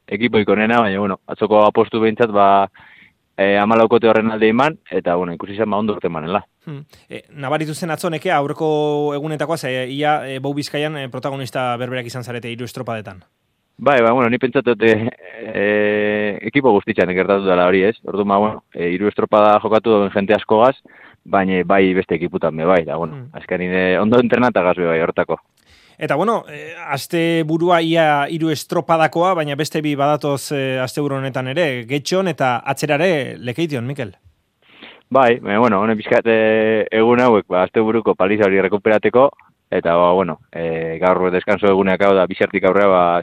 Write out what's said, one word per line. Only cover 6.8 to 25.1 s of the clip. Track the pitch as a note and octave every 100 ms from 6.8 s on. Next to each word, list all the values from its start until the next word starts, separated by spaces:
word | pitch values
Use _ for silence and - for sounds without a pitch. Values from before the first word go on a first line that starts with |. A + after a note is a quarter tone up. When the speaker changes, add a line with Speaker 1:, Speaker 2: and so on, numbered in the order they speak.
| D3+ _ _
Speaker 2:
E, | A#2+ -
nabaritu | D#3 C3+ D#3 D#3 D3+
zen | E3+
atzo | D3+ F3+
nekea, | D#3+ F#3 D3+
aurreko | D3 D3 D#3 D3+ D3+ D3 D3 C#3+
egunetakoa, | D#3 D3+ D3 E3
ze, | C3 B2+ B2+
ia, | C#3 D3 D3+ C3
e, | C3+
Bou | C#3 C#3+
Bizkaian, | C3 D3 D3+ D3+
e, | C3
protagonista | C3 C#3+ C3+ B2 C#3 B2+ A#2+
berberak | B2 B2+ A#2+
izan | B2+ A#2+
zarete | A#2+ A#2
hiru | A#2 A#2+
estropadetan. | C3 A#2 A2 G2 F#2 _ _ _ _ _ -
Speaker 1:
Bai, | B2+ C3
ba, | A2+
bueno, | B2+ A#2
ni | A#2+
pentsatu | B2 C#3 A#2+ G#2
dut, | A2+
e, | G#2+ A2+ - F2+ A2+
e, | A2 G2 G2+ G#2 G#2 G#2 G#2 G#2 G#2 F2+ A2
ekipo | C#3+ C3 G2+
guztitzan | A2+ G#2 F2+ F2+
gertatu | F2+ G2 F#2+
dela | F2+ F2+
hori, | F#2+ G2
ez? | - D#2
Orduan, | G2 G2+
ba, | G2
bueno, | G#2+ - - -
e, | F2
hiru | F2+ G#2
estropada | - G#2+ G#2+ G#2 G#2
jokatu | G#2+ A2 A#2 G#2
duen | G2
jente | G2+ G2 G#2+
askogaz, | - A2 B2+ - _ - - _
baina | - G2 F#2+ F#2 F2
bai | G2 F#2+
beste | F#2 - E2
ekiputan | E2+ F2+ E2 D#2
be | E2+
bai, | F2+ D2+
da, | D#2+
bueno, | E2 D#2
Speaker 2:
Mm. | B2
Speaker 1:
azkenin, | - - F2+ F2+
eh, | F#2 F#2 F2+
ondo | G#2+ A#2+
entrenatagaz | A#2 A#2+ B2 G2+ F2+ F2
be | E2+
bai, | D#2+
hortako. | F2